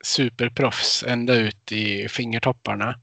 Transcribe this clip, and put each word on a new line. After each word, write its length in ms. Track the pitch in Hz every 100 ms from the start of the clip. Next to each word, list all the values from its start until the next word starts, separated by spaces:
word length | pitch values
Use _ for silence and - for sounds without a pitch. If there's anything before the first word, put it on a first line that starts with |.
superproffs 1000 | - - 127 - 120 117 135 - - - 123
ända 280 | 120 120 123
ut 360 | 107 - -
i 360 | 107 107 101 95
fingertopparna. 920 | - 117 113 135 123 - 104 110 127